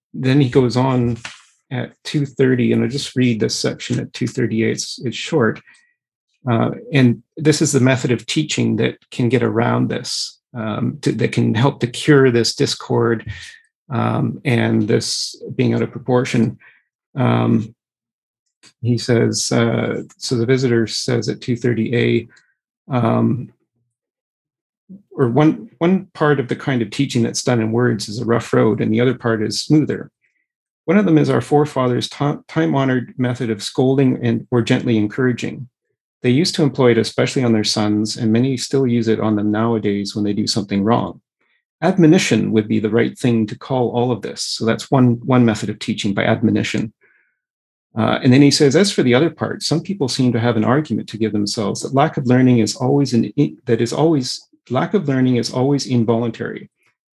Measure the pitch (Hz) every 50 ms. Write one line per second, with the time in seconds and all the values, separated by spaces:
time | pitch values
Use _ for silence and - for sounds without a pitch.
0 | _ _ - - 135 131 131 147 139 123 123 143 127 120 107 123 131 135 127 123
1 | 120 120 117 120 - - - - _ _ _ _ _ - 131 123 - - - _
2 | - - - 151 143 143 - - 135 131 131 123 120 113 117 113 113 113 131 143
3 | - - - 131 127 123 117 104 110 104 - - - 131 123 - - - 120 127
4 | - - - - 127 113 - 127 123 104 110 110 110 113 - 127 - - - -
5 | - 113 104 - - - 165 151 117 107 - - - _ - _ _ _ _ _
6 | _ _ _ _ _ _ _ _ - 123 117 117 120 117 - - - - 147 139
7 | 127 120 110 - - _ - - 151 156 147 - 165 139 139 131 123 131 131 127
8 | - 123 120 120 - - - 156 156 151 - - 117 113 113 107 123 123 - -
9 | _ - - - 127 117 131 120 117 110 107 113 117 120 117 120 127 127 120 -
10 | - - - - - - - _ _ _ - 120 110 110 104 120 123 123 139 -
11 | - 143 - 110 120 - - 120 120 120 113 110 127 139 139 - - 120 - -
12 | - 151 147 139 135 131 117 120 113 - - - 139 120 - - - - 127 120
13 | 117 117 117 110 - - - - - - - - _ _ _ _ _ - 131 113
14 | 113 113 113 117 - 117 - - - 139 120 113 113 113 113 113 107 104 120 120
15 | - - - - - - - - - - - - 123 117 117 117 110 107 - 120
16 | - - 123 123 123 - - 123 110 - - - - - - _ _ _ _ _
17 | _ _ - 143 123 123 117 117 117 117 117 113 110 - - _ _ _ _ _
18 | _ _ _ _ _ _ _ _ _ _ _ _ _ - _ _ 117 120 120 110
19 | - - 120 113 117 110 107 - - - 127 120 117 113 113 117 113 113 110 -
20 | - - - - - - 135 117 117 117 131 127 135 120 120 113 113 107 - -
21 | - - 123 117 101 - 104 - - - 120 117 - 120 117 113 110 110 117 120
22 | 120 120 120 117 113 - _ _ _ _ _ _ _ _ _ _ _ - 135 120
23 | 117 113 120 117 117 113 - 117 - - _ _ _ _ _ _ _ _ _ _
24 | _ _ _ _ _ _ _ _ _ _ _ _ _ _ _ _ _ - 185 -
25 | _ _ 370 156 135 117 120 143 151 156 - - - - _ - 165 175 190 180
26 | - - - - 160 147 143 139 127 - 135 - - 147 131 120 110 101 - -
27 | 139 127 - 120 113 123 127 - - 127 123 117 110 110 117 120 123 120 120 -
28 | - 104 101 113 113 107 120 117 - - - 127 123 110 104 120 120 110 110 117
29 | 123 131 123 127 - 117 113 110 110 107 104 - - - 147 151 - - - -
30 | - - _ _ _ _ _ _ _ _ _ _ _ _ _ _ - 156 175 208
31 | 202 180 160 151 139 135 135 127 120 - 151 147 147 147 - 135 127 123 123 117
32 | - - - - 143 147 - - - - - 160 165 160 147 135 135 135 127 123
33 | 117 - - - 127 123 123 120 131 110 110 101 - - - - 131 131 135 139
34 | 139 131 123 - 123 120 113 110 - - 123 120 117 - 127 123 - 123 117 107
35 | 104 104 - - 127 127 120 117 117 - - - 123 - _ _ _ _ _ _
36 | _ _ _ _ - 127 123 139 180 - - - 156 139 - - 127 120 117 113
37 | 107 - - - 123 - - 139 131 117 110 107 107 - - 107 104 107 104 104
38 | 107 110 - - 123 107 107 117 127 135 131 120 - - - 135 135 123 120 120
39 | 110 113 107 104 107 110 107 104 101 104 104 107 117 117 117 107 101 104 101 101
40 | 101 101 - 107 104 101 101 104 101 101 - 95 101 - 101 98 98 110 120 117
41 | 98 87 - - _ _ _ _ _ _ _ _ _ _ _ - 160 180 180 185
42 | 160 151 170 190 - - 123 110 98 101 107 110 104 110 113 107 104 107 107 117
43 | 120 - 202 - - 127 117 113 107 104 - - - - 135 127 123 113 120 123
44 | 123 127 120 98 - - - - - - - - 110 110 113 113 - - 143 135
45 | 127 123 117 117 - - 127 127 120 113 104 - - 98 104 - - - 107 101
46 | - 104 98 - - - 113 104 110 104 101 110 117 - - 107 - 113 - _
47 | _ _ _ _ _ _ _ _ _ _ _ _ _ _ _ _ _ _ - 113
48 | 110 117 117 120 - 131 123 139 143 143 139 - 151 139 123 165 202 196 - -
49 | 143 127 120 127 165 165 165 - 113 110 104 - - - 143 165 165 - 190 196
50 | 143 123 - - 127 123 113 117 113 120 117 113 107 110 127 151 151 - 110 -
51 | - - - 107 110 107 101 104 104 101 - 117 104 98 - - - - 135 135
52 | 147 160 - 156 135 120 123 127 127 127 123 117 107 - - - 131 127 143 143
53 | 143 135 123 113 107 104 - 143 147 - - - - - 117 110 120 113 - -
54 | 147 170 160 139 123 - - - - _ _ _ _ - 120 135 170 185 - 196
55 | 160 143 135 131 127 127 127 120 - - - 131 127 139 143 135 - - 127 120
56 | 110 110 117 113 120 113 110 - 113 113 110 - - - _ _ _ _ _ _
57 | _ _